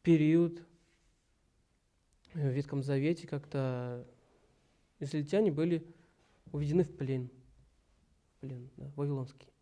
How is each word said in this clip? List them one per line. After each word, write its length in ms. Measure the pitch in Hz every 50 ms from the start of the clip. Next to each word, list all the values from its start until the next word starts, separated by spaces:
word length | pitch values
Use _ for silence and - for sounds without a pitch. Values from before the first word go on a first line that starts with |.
период, 600 | - 175 165 156 151 151 160 170 170 165 170 - - - - _ _ _ _ _ _ _ _ _ _ _ _ _ _ _ _ _ _ _ _ _ _ _ _ _ _ _ _ _ _ - -
э, 160 | 165 143 135
в 40 | 127
Ветхом 300 | 143 143 - 156 139 131
Завете, 440 | 139 139 135 139 156 170 - -
когда 760 | - 147 143 147 - - 139 135 131 127 123 123 123 123 123 127 - - _ _ _ _ _ _ _ _ _ _ _ _ _ _ _ _ _
израильтяне 520 | 147 139 - 151 143 147 190 202 220 196
были 340 | 143 147 160 175 170 156 165 - - _ _ _ _ _ _ _ _ _ _ -
уведены 320 | - 147 147 147 151 185 175
в 120 | - -
плен. 340 | - 139 131 135 127 127 127 - - - - _ - _ _ _ _ _ _ _ _ _ _ _ _ _ _ _
В 40 | _
плен, 280 | - 135 131 123 123 131 _
да, 140 | - 135 139 143
вавилонский. 520 | 143 143 143 143 135 131 135 - - - - _ _